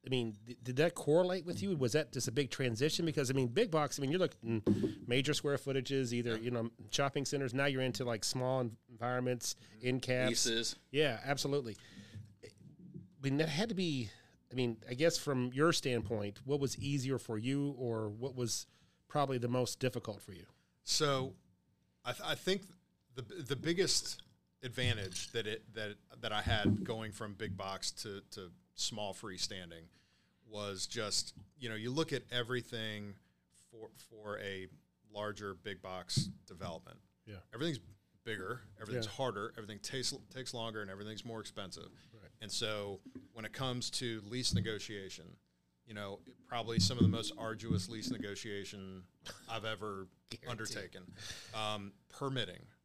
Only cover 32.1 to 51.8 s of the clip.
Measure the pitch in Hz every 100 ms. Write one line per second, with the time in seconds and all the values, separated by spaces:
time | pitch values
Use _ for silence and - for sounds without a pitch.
32.1 | 135 - 123 117 123 117 117 110 107 104
33.1 | 98 _ _ _ _ _ 113 107 - -
34.1 | 110 107 101 101 95 92 - _ _ _
35.1 | 104 107 101 104 87 104 95 95 92 87
36.1 | - - - - 87 90 80 - - _
37.1 | _ - 98 - 113 165 135 90 - _
38.1 | _ - 107 92 123 - - 107 123 110
39.1 | - 131 101 107 - 104 104 - 135 120
40.1 | 139 110 131 127 123 113 110 101 95 104
41.1 | 107 110 113 104 - 95 82 - - -
42.1 | - - - 107 - 110 107 101 98 -
43.1 | - - - 107 - 131 123 117 - 123
44.1 | 110 101 127 123 - 110 107 - 104 95
45.1 | - 85 85 _ _ _ _ - 107 101
46.1 | 101 - - - 120 117 117 - 123 113
47.1 | 117 107 107 113 110 113 110 - 113 127
48.1 | 113 101 98 113 101 95 104 95 92 90
49.1 | _ - - - 113 110 107 104 98 92
50.1 | _ _ 104 120 113 110 110 92 92 90
51.1 | 98 101 - - 110 107 107